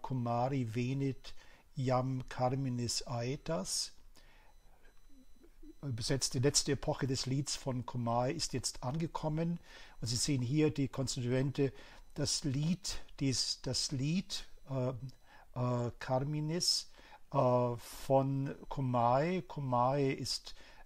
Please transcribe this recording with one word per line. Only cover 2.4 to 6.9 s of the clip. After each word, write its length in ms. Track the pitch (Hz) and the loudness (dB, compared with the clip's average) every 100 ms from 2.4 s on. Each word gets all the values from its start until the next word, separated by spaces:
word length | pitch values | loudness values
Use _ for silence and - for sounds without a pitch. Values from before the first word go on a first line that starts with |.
| 127 135 135 120 120 - | 0 2 0 0 -2 -2
aetas.“ 920 | - 120 120 143 - 170 190 - - - - - - - - - - - - - - 269 - - - - - - | -4 -4 -4 -4 -2 -4 -2 -2 -4 -8 -18 -20 -20 -20 -20 -20 -20 -20 -20 -20 -20 -20 -18 -20 -20 -18 -18 -10
Übersetzt, 520 | 143 113 - 135 - | -6 -4 0 0 0
die 60 | 135 | 2
letzte 320 | 143 - - | 4 4 2
Epoche 340 | 139 - | 0 0